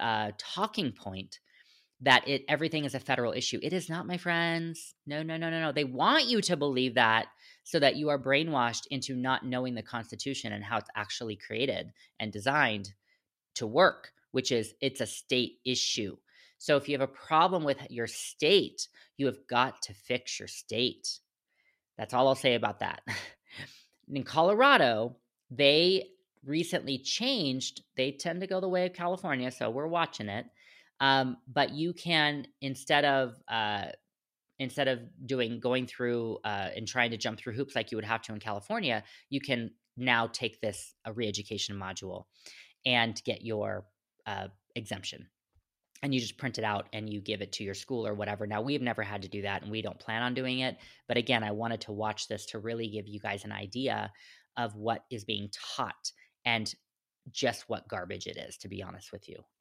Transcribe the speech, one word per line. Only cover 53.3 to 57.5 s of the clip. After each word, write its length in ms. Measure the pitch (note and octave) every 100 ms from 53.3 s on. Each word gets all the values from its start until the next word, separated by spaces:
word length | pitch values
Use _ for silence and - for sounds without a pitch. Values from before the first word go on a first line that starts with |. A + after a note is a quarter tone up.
| G2+
an 80 | G#2
idea 600 | G#2 G2 A#2+ C3+ G#2+ G#2 - - - _ -
of 200 | A#2 G#2
what 280 | A2 A2+ -
is 140 | A#2
being 240 | G2+ G2+ G2+
taught 640 | - - - A#2 - - - _ _
and 280 | B2 A2+ G#2+ - _ _ _ _ -
just 380 | - B2